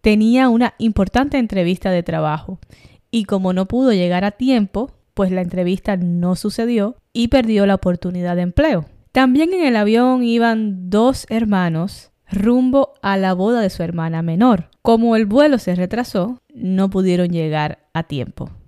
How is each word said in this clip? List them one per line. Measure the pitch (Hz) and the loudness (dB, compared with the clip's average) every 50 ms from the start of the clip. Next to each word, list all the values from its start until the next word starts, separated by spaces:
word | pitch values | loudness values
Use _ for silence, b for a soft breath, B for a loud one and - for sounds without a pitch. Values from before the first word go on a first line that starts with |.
tenía | - 220 214 214 214 226 240 254 262 254 | 2 2 2 4 4 4 4 4 4 4
una | 226 233 247 226 _ | 4 2 0 -2 _
importante | _ 214 226 202 - 196 190 - 240 277 285 - | _ -4 -2 0 0 -2 0 0 -2 -2 0 -2
entrevista | 269 233 214 202 190 175 170 190 180 - 196 | -2 -4 -2 -2 -2 0 -2 -2 -2 -2 -2
de | 185 175 170 | -2 -2 -2
trabajo | - 165 160 156 151 151 156 - - 190 - b b b b b b b b b _ | -4 -4 -4 -2 -4 -4 -6 -8 -12 -16 -16 b b b b b b b b b _
y | - 233 202 | -6 -6 -2
como | - 208 190 190 185 185 | -2 -2 -2 0 0 0
no | 185 190 | 0 -2
pudo | 190 - 247 269 262 220 | -2 0 0 2 2 2
llegar | 190 180 175 175 180 196 | 2 0 0 0 0 -2
a | 202 | -4
tiempo, | 202 _ 254 262 262 233 208 190 - 196 247 - - _ _ _ _ | -4 _ 0 0 2 2 0 -2 -4 -6 -6 -6 -12 _ _ _ _
pues | - 196 185 | -2 -2 0
la | 185 185 | 0 -2
entrevista | 180 175 180 185 180 175 190 190 - - 202 | -4 -4 -4 -2 -2 -2 -2 -2 -2 -4 -2
no | 180 175 175 175 175 175 180 185 | -2 -2 -2 -2 0 0 0 -2
sucedió | - - 214 - - 226 240 240 220 202 214 254 _ _ _ _ | -2 -4 -6 -4 -2 -2 0 0 0 -2 -2 -6 _ _ _ _
y | 233 233 233 | -2 0 2
perdió | - 269 240 220 220 202 202 | 2 2 2 2 2 2 2
la | 196 196 | 2 2
oportunidad | 190 - 185 180 170 - 180 180 180 175 175 175 | 0 0 -2 -2 -2 -6 -8 -6 -4 -4 -2 -2
de | 175 | -2
empleo. | 180 180 175 - 294 320 254 170 156 - - - _ _ | -2 0 2 2 2 2 2 -2 -4 -8 -18 -20 _ _
También | _ - 262 262 247 285 320 339 381 | _ 2 4 4 4 2 2 2 0
en | 370 330 | 0 0
el | 269 240 | 2 2
avión | 214 208 208 220 233 247 254 254 254 247 | 2 2 2 4 4 4 2 2 0 0
iban | 233 233 233 233 233 226 220 220 208 196 185 180 180 | 0 2 2 2 2 0 0 -2 -4 -6 -6 -6 -2
dos | 190 208 226 254 269 - - - | 0 2 2 2 0 -2 -6 -4
hermanos | - 226 233 214 202 185 180 170 160 160 170 196 - - - _ _ _ _ _ | -4 -2 0 0 0 0 0 0 -2 -2 -4 -6 -8 -14 -20 _ _ _ _ _
rumbo | - 190 196 226 240 254 254 254 247 277 269 - - _ | -4 0 2 2 2 2 2 2 2 2 0 0 -4 _
a | - 196 196 | -4 -2 0
la | 196 190 190 185 | 0 0 0 0
boda | 180 185 220 240 233 | 0 0 0 0 0
de | 214 185 | 0 -2
su | - - 170 | -4 -4 -8
hermana | 170 170 170 160 165 165 160 165 | -6 -4 -4 -4 -4 -4 -4 -4
menor. | 170 165 180 233 254 220 175 165 _ _ _ | -2 2 4 4 4 4 2 0 _ _ _
Como | _ - 233 226 233 233 226 | _ 2 2 2 2 2 2
el | 220 220 | 2 0
vuelo | 202 214 269 294 302 277 220 | 2 4 4 4 4 4 0
se | - 180 180 | -2 -2 -2
retrasó, | 180 180 180 - 226 247 - - 202 175 226 247 - _ _ 302 | -2 -2 -4 -4 -6 -6 -4 -4 -4 -4 -4 -6 -12 _ _ -16
no | 254 - 185 190 190 190 196 | -10 -6 -4 0 0 0 0
pudieron | 196 190 190 185 180 175 180 175 | 0 0 0 2 2 0 0 0
llegar | 175 165 160 156 151 151 151 151 147 _ _ _ _ | -2 -2 -2 -2 -2 -2 -4 -4 -6 _ _ _ _
a | 165 165 | -8 -6
tiempo. | _ 147 135 120 - - - - - - - - | _ -8 -8 -8 -8 -10 -14 -14 -14 -16 -20 -20